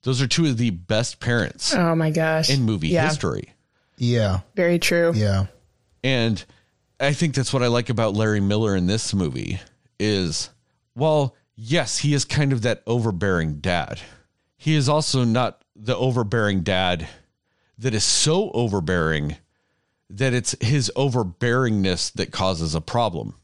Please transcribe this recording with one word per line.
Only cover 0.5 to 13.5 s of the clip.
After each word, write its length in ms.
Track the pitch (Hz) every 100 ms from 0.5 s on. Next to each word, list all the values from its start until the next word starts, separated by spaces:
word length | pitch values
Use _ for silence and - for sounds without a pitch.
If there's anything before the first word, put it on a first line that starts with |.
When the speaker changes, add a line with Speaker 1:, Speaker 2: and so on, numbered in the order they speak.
| 117
Speaker 1:
the 140 | 120
best 480 | 87 90 107 123 -
parents 540 | - 120 85 - - 269
Speaker 2:
Oh 180 | 170
my 160 | 165 160
gosh. 400 | 156 160 160 151
Speaker 1:
in 140 | 139
movie 240 | 113 104 160
Speaker 2:
Yeah. 200 | 175 156
Speaker 1:
history. 460 | 151 90 52 - _ _ _ _ _
Speaker 3:
Yeah. 420 | 120 120 104 92 - -
Speaker 2:
Very 240 | 170 175
true. 320 | - 170 170
Speaker 3:
Yeah. 340 | 135 107 98 95 - _ _ _ _
Speaker 1:
And 400 | 127 131 117 101 - _ _ _ _ _
I 140 | 139
think 220 | 147 170 135
that's 180 | 127
what 80 | 139
I 40 | 123
like 220 | 120 123
about 260 | 113 113 101
Larry 240 | 110 107
Miller 360 | 98 104 110 98
in 120 | 90
this 260 | 110 -
movie 460 | 101 85 64 50 92 - _ _ _
is, 500 | 104 101 90 78 - _ _ _ _
while, 420 | - 156 151 135 _ _ -
yes, 440 | 110 165 135 -
he 140 | 147
is 120 | 143 -
kind 260 | - 143
of 80 | 131
that 180 | 113 110 -
overbearing 720 | 120 113 90 101 90 80